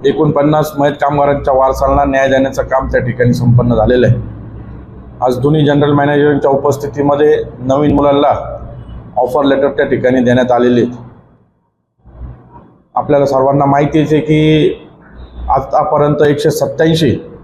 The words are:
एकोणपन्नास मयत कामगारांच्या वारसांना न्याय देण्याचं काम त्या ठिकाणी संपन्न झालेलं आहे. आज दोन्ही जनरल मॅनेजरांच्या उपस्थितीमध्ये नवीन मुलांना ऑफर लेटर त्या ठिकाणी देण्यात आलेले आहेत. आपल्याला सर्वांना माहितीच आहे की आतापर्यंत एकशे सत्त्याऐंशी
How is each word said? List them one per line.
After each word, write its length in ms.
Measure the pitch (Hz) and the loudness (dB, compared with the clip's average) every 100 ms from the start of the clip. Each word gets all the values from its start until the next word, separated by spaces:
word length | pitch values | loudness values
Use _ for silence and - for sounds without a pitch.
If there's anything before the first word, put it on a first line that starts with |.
| 131 | 0
एकोणपन्नास 640 | 139 151 143 147 156 151 143 | 0 0 2 2 2 0 -2
मयत 140 | 143 143 | -2 0
कामगारांच्या 520 | 139 147 143 143 - | -2 2 0 0 0
वारसांना 500 | 131 131 131 139 139 | 2 2 0 0 2
न्याय 240 | 139 135 135 | 2 0 2
देण्याचं 340 | 135 135 135 | 2 0 -2
काम 240 | 123 131 135 | -2 -2 0
त्या 80 | 127 | -2
ठिकाणी 340 | 123 120 123 | -2 -2 0
संपन्न 400 | 120 123 123 120 | 0 2 2 2
झालेलं 320 | 113 110 127 117 | 2 2 4 2
आहे. 100 | - - - - - - - - - - - | 0 -4 -14 -16 -18 -18 -18 -20 -20 -20 -4
आज 180 | 127 120 | -2 0
दोन्ही 260 | 139 156 147 | 0 2 2
जनरल 260 | 143 147 | 2 2
मॅनेजरांच्या 580 | 143 143 143 147 139 143 | 2 2 2 2 2 0
उपस्थितीमध्ये 880 | 135 143 135 143 - 143 143 151 151 - - | 0 0 -2 -6 -2 0 2 2 2 -2 -10
नवीन 340 | 127 139 147 | -2 0 2
मुलांना 340 | 143 143 143 143 104 - - - - - - - - | 2 2 2 2 0 -6 -12 -14 -18 -18 -18 -8 -4
ऑफर 280 | 127 151 | -2 0
लेटर 260 | 139 135 139 | 0 2 0
त्या 160 | 139 135 | -2 -2
ठिकाणी 340 | 123 127 131 | 0 0 2
देण्यात 320 | 123 123 123 | 2 2 2
आलेले 280 | 120 123 120 | 2 2 2
आहेत. 160 | 107 - - - _ _ _ _ _ _ _ _ - - - - - - - _ _ | 0 -4 -18 -20 _ _ _ _ _ _ _ _ -20 -18 -16 -18 -20 -20 -20 _ _
आपल्याला 320 | 123 123 147 139 | -6 0 0 2
सर्वांना 380 | 135 131 143 | 2 2 2
माहितीच 480 | 139 139 151 160 151 | 2 2 2 0 2
आहे 80 | 156 | 0
की 520 | 156 156 156 156 147 - - - - - - - - | 2 2 4 2 2 -2 -14 -20 -20 -20 -20 -12 -4
आतापर्यंत 720 | 135 - 151 143 147 147 147 | -4 0 -2 0 0 0 2
एकशे 280 | 147 147 160 | 2 2 0
सत्त्याऐंशी 640 | 147 135 - 160 160 147 - - - | -2 -4 0 0 2 0 -2 -8 -20